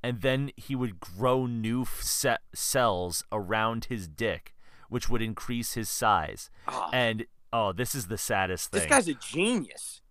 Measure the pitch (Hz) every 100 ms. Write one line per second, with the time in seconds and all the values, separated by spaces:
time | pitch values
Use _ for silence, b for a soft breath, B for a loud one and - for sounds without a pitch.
0 | 123 123 135 131 139 - - 135 123 90
1 | - 90 127 131 127 117 110 120 123 -
2 | - - - 98 - - - 135 120 92
3 | 90 85 - 107 95 110 110 113 - 120
4 | 90 73 113 90 - - b b b 120
5 | - 120 110 104 - 120 117 - 110 -
6 | 113 98 78 - - B B - 87 127
7 | 120 110 110 - - 117 104 92 123 143
8 | 95 107 - 104 95 92 - - - 277
9 | 175 147 - 151 202 247 131 - - -
10 | _